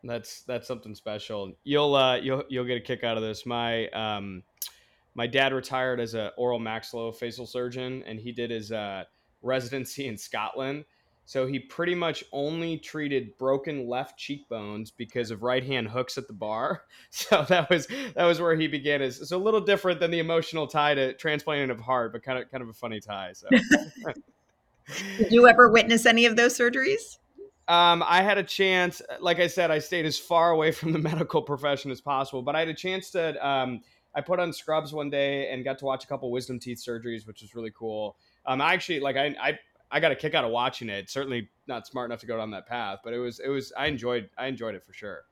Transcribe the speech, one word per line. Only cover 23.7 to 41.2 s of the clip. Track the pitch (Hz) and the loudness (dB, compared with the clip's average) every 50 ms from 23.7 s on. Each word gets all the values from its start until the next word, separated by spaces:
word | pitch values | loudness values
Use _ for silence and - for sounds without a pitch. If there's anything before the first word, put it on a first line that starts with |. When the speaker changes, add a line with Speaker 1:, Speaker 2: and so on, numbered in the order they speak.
| 294 294 302 156 - 269 226 156 - - - _ _ _ _ _ _ _ _ _ _ _ _ - - - 190 196 196 | 4 4 4 -4 -14 -10 -10 -10 -10 -10 -14 _ _ _ _ _ _ _ _ _ _ _ _ -14 -12 -10 -10 -10 0
Speaker 2:
Did | 196 220 180 | 0 2 8
you | 220 240 240 | 10 12 12
ever | 247 226 233 247 233 | 12 12 12 10 10
witness | 214 233 220 226 233 226 233 | 10 8 6 6 4 6 6
any | 247 226 233 233 | 6 6 8 6
of | 240 226 | 6 6
those | 233 233 247 247 | 6 4 4 4
surgeries? | - 247 240 240 269 262 330 403 453 - - - _ _ _ _ - 403 - _ _ _ | 4 2 2 2 0 0 0 0 -2 -4 -10 -20 _ _ _ _ -20 -20 -20 _ _ _
Speaker 1:
Um, | - 170 170 175 175 170 170 165 | 2 6 6 8 8 6 6 4
I | - 170 185 | 4 4 4
had | 190 208 202 | 6 4 4
a | 202 185 | 2 2
chance, | - - - 196 190 185 185 180 180 180 - - - 131 - | -2 0 2 4 4 4 4 2 2 0 -6 -12 -12 -10 -4
like | - 175 175 175 | 0 0 4 4
I | 175 | 4
said, | 175 - 185 175 160 | 2 4 2 2 4
I | 156 156 | 2 2
stayed | 147 - 180 175 156 | 0 -2 -2 0 0
as | 156 147 - | 0 -2 -4
far | - - 175 170 165 170 | -4 2 4 6 6 6
away | 170 160 156 160 | 6 6 4 2
from | 156 - 156 160 | 2 0 -2 -2
the | 160 156 | 0 0
<laughs> | 151 151 | 0 0
medical | 156 160 170 - - 156 | -2 -2 -4 0 0 -2
profession | 135 - 143 131 139 147 143 135 - 139 | 0 0 -6 -2 0 0 -2 0 -2 -8
as | 127 123 | -10 -8
possible, | _ 143 139 135 139 135 - 131 | _ -4 -2 -2 -2 -4 -6 -6
but | 123 139 147 | -4 -2 0
I | 156 | 0
had | 165 | 0
a | 160 156 | -2 -4
chance | - - 185 185 190 180 - | -6 -4 -4 -4 -4 -6 -4
to, | - 185 165 160 143 - - | -2 -2 -2 0 -2 -2 -2
um, | 139 139 135 131 127 123 110 - _ _ _ _ _ _ | 0 0 0 0 -2 -4 -8 -12 _ _ _ _ _ _
I | 147 | -8
put | 143 - 185 180 | -2 -2 0 0
on | 180 170 | 0 -2
scrubs | 143 - - - 156 156 151 143 | -4 -8 -4 -2 -2 -2 -2 -2
one | 147 156 143 143 | -8 -6 -6 -4
day | 143 143 139 139 139 139 139 - | 0 0 0 0 0 -2 -4 -4
and | 135 127 127 | -6 -6 -6
got | 135 135 135 | -6 -6 -4
to | 139 | -4
watch | 139 131 131 - | -4 -4 -4 -4
a | |
couple | _ 143 127 135 123 | _ -8 -6 -4 -4
wisdom | 120 127 123 - 127 120 | -4 -4 -4 -6 -10 -10
teeth | - 127 120 120 | -8 -10 -10 -10
surgeries, | - - 120 113 113 120 117 113 104 | -8 -8 -8 -6 -6 -8 -10 -10 -12
which | 110 104 - | -16 -20 -20
was | 107 104 _ | -20 -16 _
really | 117 113 110 | -10 -10 -10
cool. | 101 _ 113 113 107 107 107 104 - _ _ _ _ _ _ | -12 _ -8 -8 -6 -6 -6 -6 -8 _ _ _ _ _ _
Um, | 139 131 135 | -2 -2 0
I | 143 160 180 | 2 2 2
actually, | 185 - - 175 143 | 0 0 -4 -4 -2
like, | 139 139 131 | -2 -2 0
I, | 139 139 147 139 - | 0 -2 -2 -2 -2
I, | 120 143 151 147 _ _ _ _ _ _ | -2 -2 -2 -4 _ _ _ _ _ _
I | - 151 | -2 2
got | 160 160 | 2 2
a | 135 | 2
kick | - - 156 160 | 0 -4 0 0
out | 156 131 | 0 0
of | 113 | 2
watching | 113 117 123 131 - - 123 113 | 0 0 -2 -2 -4 -6 -8 -6
it. | 101 98 95 - | -6 -8 -8 -8
Certainly | - 135 | -8 -6